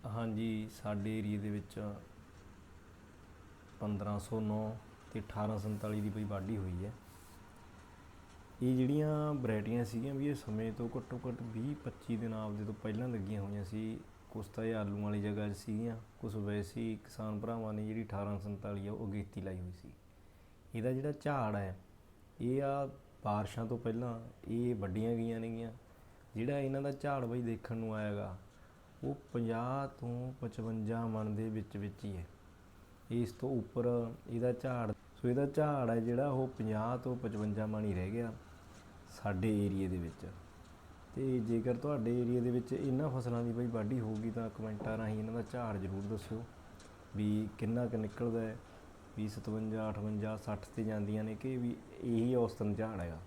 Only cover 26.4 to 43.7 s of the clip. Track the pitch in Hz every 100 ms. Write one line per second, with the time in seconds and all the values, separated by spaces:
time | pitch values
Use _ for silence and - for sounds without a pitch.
26.4 | 120 143 135 139 139 139 147 139 117 123
27.4 | 117 110 - 113 113 107 104 101 98 92
28.4 | - - - - - - 135 143 - -
29.4 | 113 113 123 139 135 - 120 120 127 131
30.4 | 117 113 113 113 107 117 117 110 107 104
31.4 | 110 107 101 101 101 101 104 92 87 -
32.4 | - - - - - - - 117 117 -
33.4 | 131 127 - 127 120 120 113 - - 117
34.4 | 123 123 135 123 110 104 - - 123 123
35.4 | 143 143 151 143 120 117 113 120 143 131
36.4 | 127 - 110 107 113 127 127 123 120 104
37.4 | 107 104 107 107 107 92 92 117 113 -
38.4 | - - - - - - - - 104 95
39.4 | 110 104 101 95 95 90 85 - - -
40.4 | - - - - - - - - 135 127
41.4 | 110 117 113 123 147 143 113 123 120 123
42.4 | 120 123 123 135 139 127 120 127 120 117
43.4 | 120 117 123